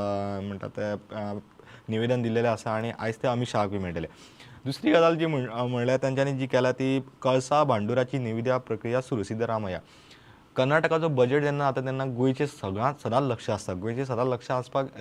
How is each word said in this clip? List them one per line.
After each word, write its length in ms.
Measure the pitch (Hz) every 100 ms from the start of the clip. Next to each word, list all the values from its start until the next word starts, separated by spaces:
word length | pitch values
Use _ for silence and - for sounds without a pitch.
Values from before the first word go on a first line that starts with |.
| 101 101 101 98
म्हणटा 260 | 101 98 104
तें, 280 | 107 104 101 -
अ, 260 | 110 104 104 - - - - -
निवेदन 320 | 110 120 123
दिल्लेलें 280 | 117 113 120
आसा 220 | 110 120
आनी 200 | 110 117 -
आयज 160 | 110 110
ते 120 | 135
अमित 200 | 120 123
शहाक 220 | 113 101
बी 80 | 101
मेळटले. 300 | 92 85 80 - - - - - 131
दुसरी 260 | 139 -
गजाल 260 | 180 165 165
जी 80 | 160
म्हण-, 240 | 147 123
अ, 140 | 117 123
म्हणल्यार 340 | 123 123 131
तांच्यांनी 300 | 135 131 139
जी 140 | 135 131
केल्या 240 | 127 127
ती 320 | 127 135 135 127 -
कळसा 420 | 131 131 131 147
भांडुराची 540 | 147 113 104 123 127 139
निविदा 400 | 120 113 120 127
प्रक्रिया 440 | - 113 117 123
सुरू, 220 | 127 117
सिद्धरामय्या. 560 | 98 113 113 110 101 87 - - - - - - - -
कर्नाटकाचो 520 | 131 156 160 160 160
बजेट 360 | 135 123 143
जेन्ना 280 | 143 143 143
जाता 140 | 131 131
तेन्ना 200 | 131 135
गोंयचें 400 | 120 131 131 147
सगळ्यांत 640 | - 101 98 127 139 117
सदांच 160 | 120
लक्ष 260 | 139 113 -
आसता. 240 | 104 -
गोंयचें 320 | 92 107 117 135
सदांच 220 | 113 127
लक्ष 240 | 123 -
आसपाक 340 | 127 123 139 135 113